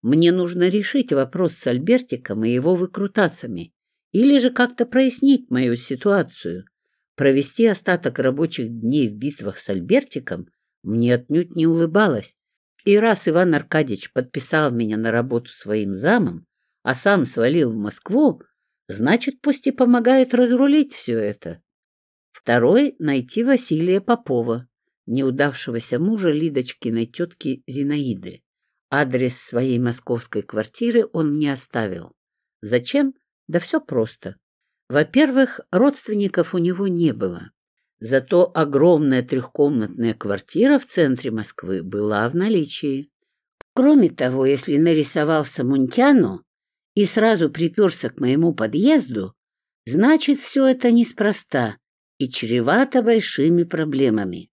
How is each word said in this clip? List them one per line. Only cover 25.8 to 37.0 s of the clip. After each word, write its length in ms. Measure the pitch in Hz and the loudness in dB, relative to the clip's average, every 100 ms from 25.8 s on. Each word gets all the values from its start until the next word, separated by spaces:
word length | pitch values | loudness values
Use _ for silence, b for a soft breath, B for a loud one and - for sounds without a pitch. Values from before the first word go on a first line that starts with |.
| - 123 | -4 -2
мужа 320 | 180 220 180 | -2 0 0
Лидочкиной 760 | 147 160 139 127 - 120 113 117 | 0 -2 -4 -6 -8 -6 -4 -4
тётки 560 | - - _ 147 127 - | -6 -10 _ -8 -8 -10
Зинаиды. 760 | 127 143 147 135 95 90 - _ _ _ _ _ | -6 -4 -4 -4 -6 -10 -20 _ _ _ _ _
Адрес 480 | 135 143 127 127 127 | -2 0 0 -2 -4
своей 400 | - 120 131 123 | -6 -2 0 0
московской 640 | 123 120 - 117 - 107 | -2 -4 -6 -6 -4 -8
квартиры 680 | - 107 107 - 233 233 202 | -6 -6 -6 -4 0 0 0
он 260 | 170 156 147 | -2 -2 0
не 100 | 147 | -2
оставил. 640 | 131 - 127 107 90 82 _ _ _ _ _ | -4 -6 -6 -4 -8 -14 _ _ _ _ _
Зачем? 540 | 107 120 120 277 277 - _ _ - | -2 -2 0 0 0 -4 _ _ -6
Да 100 | 170 | -6
всё 220 | - 330 | -2 -4
просто. 560 | - 127 110 - - 95 _ _ _ _ _ | -2 -4 -4 -6 -18 -18 _ _ _ _ _
Во-первых, 680 | 131 151 254 302 262 254 - - | -2 0 2 2 2 0 -2 -4
родственников 840 | 185 277 277 - 208 196 190 165 | 2 2 0 -6 -2 -2 -2 -2
у 40 | 185 | 0
него 280 | 170 180 196 | -2 0 -2
не 260 | 175 | 2